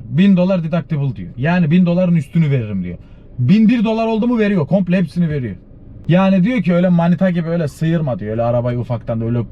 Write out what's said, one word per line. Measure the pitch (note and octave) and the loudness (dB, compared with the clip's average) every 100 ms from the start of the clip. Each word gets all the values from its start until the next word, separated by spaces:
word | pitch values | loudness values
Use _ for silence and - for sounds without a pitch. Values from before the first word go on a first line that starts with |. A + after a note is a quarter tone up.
| A2 | -4
Bin | C3 G3 F#3 | 2 4 4
dolar | F3+ F#3+ | 2 0
deductible | D#3+ E3+ - D3+ C#3 F#2+ | -2 -4 -4 -4 -4 -6
diyor. | E2+ A#2 | -10 -6
Yani | C#3+ F3+ D#3+ | -2 0 2
bin | F3+ F3 | 4 4
doların | F3 F3+ E3+ | 2 2 0
üstünü | - E3+ D#3 | 0 0 2
veririm | C3+ A2 G2 | 0 -2 -6
diyor. | F2+ F2 - - - - | -6 -10 -16 -20 -14 -4
Bin | B2 G#3 A3 | 2 4 4
bir | B3 | 4
dolar | A3 A3 A3+ | 0 0 -2
oldu | A3+ A#3+ | 0 0
mu | A#3+ | 0
veriyor. | G#3 G3+ D3 | 0 0 0
Komple | F#3+ F3 F3+ | 0 0 0
hepsini | F3 F3 E3 | 0 -2 -2
veriyor. | D3 A#2+ F2+ - - - - - | -2 -6 -10 -16 -20 -20 -8 0
Yani | F3 F#3+ F#3+ | 2 4 2
diyor | F#3 B3+ | 2 0
ki | F3+ | 0
öyle | F3 F#3 | 2 2
manita | E3+ E3+ F3 F#3+ | 2 2 2 0
gibi | F3 E3 | 0 -2
öyle | E3+ D3+ | -4 -4
sıyırma | - D#3+ E3+ D#3 A2 | -4 -2 0 -2 -4
diyor. | G#2 | -4
Öyle | A2 | -2
arabayı | A#2 A#2+ A#2+ A#2+ | -2 0 -2 -4
ufaktan | A2+ A#2 - A2+ | -4 -6 -6 -4
da | |
öyle | A2+ A#2+ A2+ | -2 -4 -4